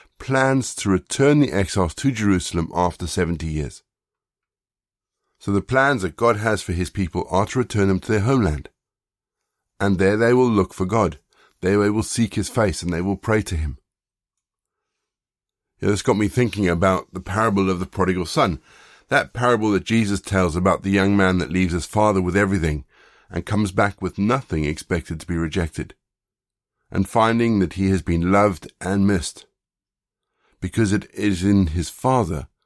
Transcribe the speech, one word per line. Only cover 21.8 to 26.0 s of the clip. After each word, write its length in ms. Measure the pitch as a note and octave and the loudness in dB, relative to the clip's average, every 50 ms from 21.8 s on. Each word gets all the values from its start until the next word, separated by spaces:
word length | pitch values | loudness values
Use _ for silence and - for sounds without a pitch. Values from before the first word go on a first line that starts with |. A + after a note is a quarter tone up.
| D#2 | -4
father 380 | - - G#2+ G#2+ G#2+ G2+ F#2+ | -2 0 2 2 2 2 2
with 160 | F2+ F2+ E2+ G2+ | 0 0 2 2
everything 480 | G#2 G2 G2 F#2 D#2+ D#2 D2+ D2 - _ _ _ _ _ _ _ _ - | 2 2 0 0 0 -2 -2 -4 -8 _ _ _ _ _ _ _ _ -10
and 160 | F2+ F2 - | -10 -8 -6
comes 260 | - G#2 G#2 G#2+ F#2 | -4 -2 -2 -2 -2
back 300 | F2+ G#2+ G#2 G2+ - - | 0 -2 -2 -2 -2 -6
with 160 | F#2+ F2+ - | -8 -8 -4
nothing 480 | - G2+ G#2+ B2+ C3+ - - F2 D#2 D2+ | -2 0 0 0 -2 -4 -4 -4 -2 -2
expected 560 | D2 D#2 - - - F#2+ E2 - - E2+ D#2 | -2 -4 -6 -6 -6 -6 -4 -4 -6 -10 -10
to 60 | - | -8
be 100 | - F2 | -6 -4
rejected. 580 | E2 E2 D#2+ D#2 F#2+ E2+ D#2+ - - D2+ - - _ | -4 -4 -4 -2 -4 -4 -4 -6 -10 -12 -12 -14 _